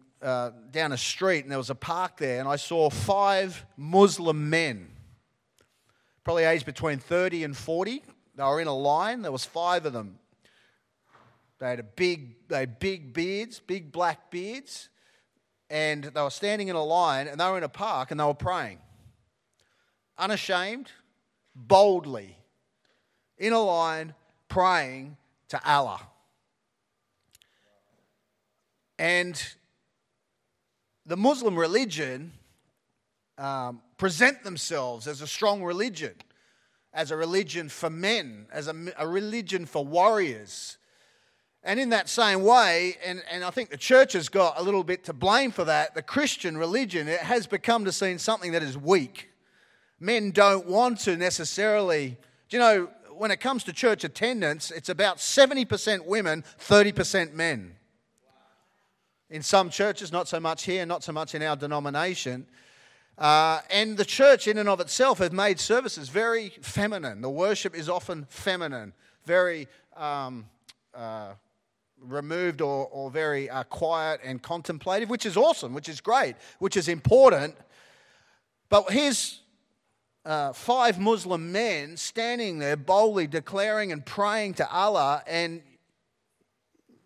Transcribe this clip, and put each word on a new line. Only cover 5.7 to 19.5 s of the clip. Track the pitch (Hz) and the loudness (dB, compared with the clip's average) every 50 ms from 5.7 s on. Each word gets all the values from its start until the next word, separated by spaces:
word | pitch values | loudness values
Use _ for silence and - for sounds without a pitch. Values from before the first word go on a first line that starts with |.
| _ _ _ _ _ _ _ _ _ _ - | _ _ _ _ _ _ _ _ _ _ -4
probably | - 170 170 165 | 0 2 4 4
aged | 160 160 151 123 156 | 4 4 2 0 -6
between | 139 - - 160 143 131 | -8 -4 -4 -2 -4 -4
thirty | - - 170 175 180 185 175 170 160 | -4 -2 0 0 0 0 -2 -4 -6
and | 147 139 - | -6 -8 -10
forty. | - - 165 170 190 208 247 294 - - - _ _ _ _ | -8 -6 -4 -4 -4 -4 -6 -10 -12 -16 -20 _ _ _ _
They | 135 139 | -4 0
were | 135 143 160 | 0 0 0
in | 165 156 | 0 -2
a | 139 135 | -2 -2
line. | 139 143 147 160 185 214 240 254 214 | 0 2 2 2 0 -2 -4 -6 -6
There | 160 | -6
was | 156 - - | -6 -8 -8
five | - - 165 170 175 180 175 156 151 | -8 -6 -4 -2 0 0 0 0 -2
of | 123 | -6
them. | 117 107 98 92 - _ _ _ _ _ _ _ _ _ _ _ _ _ _ _ _ _ _ _ - _ _ _ _ _ _ _ - | -8 -10 -12 -16 -20 _ _ _ _ _ _ _ _ _ _ _ _ _ _ _ _ _ _ _ -20 _ _ _ _ _ _ _ -10
They | 131 127 | -6 -6
had | 123 120 | -6 -6
a | 113 | -8
big, | 104 - - 180 180 175 160 139 120 117 _ _ - | -10 -4 -2 0 0 0 -2 -8 -16 -20 _ _ -6
they | 156 139 | -4 -4
had | 131 127 113 - | -4 -4 -6 -6
big | 180 196 190 180 151 131 117 | -4 -4 -4 -6 -10 -10 -6
beards, | 165 170 185 196 202 226 233 233 - | -4 -4 -4 -4 -6 -8 -10 -14 -14
big | _ - 180 196 165 143 | _ -8 -8 -8 -8 -10
black | 135 165 175 170 156 - _ _ | -6 -2 -2 -2 -2 -4 _ _
beards, | - 175 180 208 233 269 277 - - - - - _ _ _ _ _ _ _ _ _ _ _ _ _ _ _ - | -12 -10 -10 -10 -10 -12 -14 -16 -18 -18 -18 -20 _ _ _ _ _ _ _ _ _ _ _ _ _ _ _ -8
and | 151 151 156 151 151 147 143 | -4 -2 -2 -2 -2 -4 -6
they | 151 135 151 | -8 -4 -2
were | 147 139 | -2 -2
standing | - - - 202 208 208 202 190 | -4 -4 -4 -2 -2 -2 -4 -4
in | 180 | -2
a | 165 151 | -2 -2
line, | 151 165 180 175 160 139 135 139 151 | 0 0 2 2 2 0 0 -2 -6
and | 143 151 | -4 -2
they | 175 185 | -2 0
were | 190 185 | 0 -2
in | 165 | -4
a | 139 | -6
park, | - - 202 220 190 135 127 - | -8 -6 -6 -4 -4 -4 -4 -4
and | 160 151 | -4 -2
they | 151 | 0
were | 147 147 | 0 -2
praying. | 147 - 180 185 170 139 107 92 80 _ _ _ _ - - _ _ _ _ _ _ _ _ | -2 -2 -4 -4 -4 -6 -8 -12 -16 _ _ _ _ -20 -20 _ _ _ _ _ _ _ _